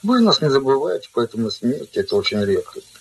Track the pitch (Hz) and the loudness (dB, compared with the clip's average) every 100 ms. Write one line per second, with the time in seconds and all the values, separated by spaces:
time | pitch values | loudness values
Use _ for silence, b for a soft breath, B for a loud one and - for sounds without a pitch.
0 | 202 247 220 - 151 135 131 135 165 - | 2 4 4 4 2 2 2 0 0 -4
1 | - - 117 113 110 - 120 139 - - | -4 -4 -4 -4 -6 -2 -4 -4 -6 -6
2 | 95 101 98 104 101 92 - - - - | -2 -2 -2 -2 0 -2 -4 -16 -20 -20